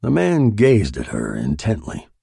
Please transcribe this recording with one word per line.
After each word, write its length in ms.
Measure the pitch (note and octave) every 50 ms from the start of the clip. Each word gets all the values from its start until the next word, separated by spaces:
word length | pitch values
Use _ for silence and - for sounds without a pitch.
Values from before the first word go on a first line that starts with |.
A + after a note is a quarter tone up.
The 100 | - C3
man 400 | C#3+ E3 F3+ F3 F3 D#3 C3+ A#2
gazed 460 | G#2 G#2 B2 C3+ B2+ G#2+ E2+ C2+ A#1+
at 100 | B1+ A#1
her 280 | - A#1 A1+ A1+ G#1+ G#1
intently, 720 | A1 A1+ C2+ D2+ - - A2 G#2+ - - - - - - _ _ _